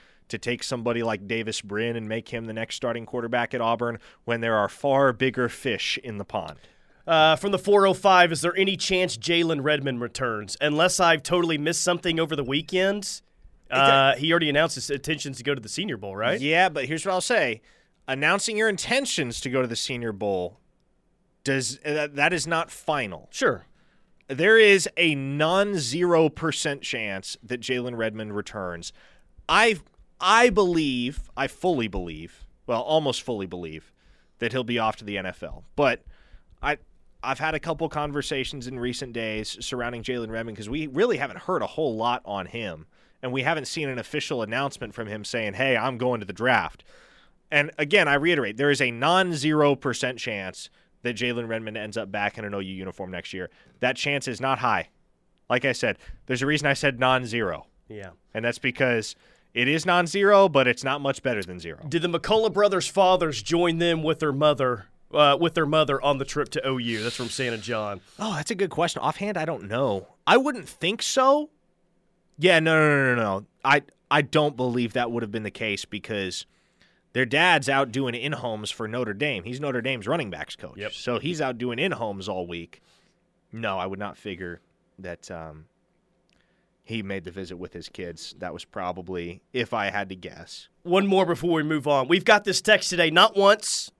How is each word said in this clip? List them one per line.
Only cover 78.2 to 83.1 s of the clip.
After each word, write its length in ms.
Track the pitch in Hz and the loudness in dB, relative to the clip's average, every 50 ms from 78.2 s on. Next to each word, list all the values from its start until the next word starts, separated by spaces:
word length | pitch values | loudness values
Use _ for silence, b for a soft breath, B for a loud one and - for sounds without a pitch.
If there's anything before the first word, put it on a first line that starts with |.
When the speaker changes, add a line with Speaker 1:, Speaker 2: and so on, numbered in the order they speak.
| 120 147 151 135 123 120 110 107 107 101 | -6 -6 -6 -6 -6 -6 -6 -6 -8 -8
Speaker 1:
for 160 | - - 113 107 | -8 -8 -8 -6
Notre 260 | 113 123 123 107 101 | -4 -4 -4 -4 -4
Dame. 300 | 101 143 151 127 95 87 | -4 -2 -4 -4 -4 -6
He's 160 | 113 123 135 | -8 -10 -8
Notre 240 | 147 143 127 123 113 | -6 -4 -4 -4 -2
Dame's 240 | 131 135 120 95 107 | -4 -4 -4 -4 -4
running 240 | 151 170 143 101 | -4 -4 -4 -6
backs 240 | 85 73 78 - - | -8 -10 -12 -12 -14
coach. 220 | - - 80 - 92 | -16 -16 -16 -12 -10
Speaker 2:
Yep. 160 | 104 104 - | -10 -10 -10
Speaker 1:
So 260 | - - 123 120 110 | -8 -6 -4 -4 -4
he's 220 | 123 151 175 151 | -2 -4 -4 -4
out 180 | 147 131 123 110 | -4 -4 -4 -4
doing 180 | 123 123 117 120 | -6 -6 -4 -2
in-homes 500 | 160 196 147 - 117 107 98 98 95 104 | -2 -2 -2 -4 -6 -6 -6 -8 -8 -8
all 200 | 98 92 90 87 | -6 -6 -6 -6
week. 340 | 87 85 85 - _ - _ _ _ _ _ _ | -8 -10 -10 -12 _ -20 _ _ _ _ _ _